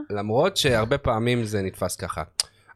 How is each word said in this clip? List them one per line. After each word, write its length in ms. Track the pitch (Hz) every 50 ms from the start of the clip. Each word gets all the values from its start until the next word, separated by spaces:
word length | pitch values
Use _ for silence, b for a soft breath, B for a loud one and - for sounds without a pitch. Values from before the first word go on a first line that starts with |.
| 294 -
למרות 460 | - - 101 - 110 135 165 196 190
שהרבה 420 | - - 139 120 110 110 113 143 139
פעמים 460 | - 135 113 110 117 120 123 120 113
זה 180 | 104 107 98
נתפס 340 | 95 92 - - 95 90 -
ככה. 260 | - 90 82 - 82 80 - _ B B B B B B B B